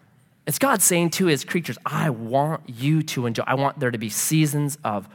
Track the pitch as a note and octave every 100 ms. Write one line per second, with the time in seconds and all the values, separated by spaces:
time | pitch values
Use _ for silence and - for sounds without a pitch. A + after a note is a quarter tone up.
0 | _ _ _ _ - - C#4 A3+ - E3+
1 | E3+ - F#3 C#3 - F3+ D3 A#2+ - D3+
2 | D#3+ A2+ A2+ C3+ D3+ D#3+ - A2+ C#3 D#3
3 | D#3 C#3 A#2+ A2+ A#2 C3 C#3 - B2+ A#2
4 | A2 - - D#3 D3+ D3 C#3+ C#3+ A2+ G#2
5 | F#2+